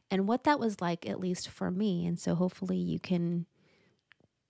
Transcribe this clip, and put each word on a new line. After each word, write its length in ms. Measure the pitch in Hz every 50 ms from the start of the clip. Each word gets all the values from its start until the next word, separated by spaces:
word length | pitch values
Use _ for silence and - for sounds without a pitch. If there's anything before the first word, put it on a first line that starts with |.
| _ -
and 160 | 196 190 196
what 160 | 202 233 262 -
that 160 | 311 294 277
was 220 | 226 226 202 -
like, 260 | 180 175 170 170 -
at 140 | - - -
least 260 | 185 180 180 - -
for 240 | - - - 190 175
me. 340 | 180 185 214 208 180 170 170
And 140 | 170 175 170
so 160 | - 180 170
hopefully 420 | 165 185 180 - - 190 180 185
you 220 | 180 180 175 160 175
can 460 | - - 180 175 175 170 175 175 170 - _ _ _ _ _ _ _ _ _ _ _ _ - _ _ _ _ _ _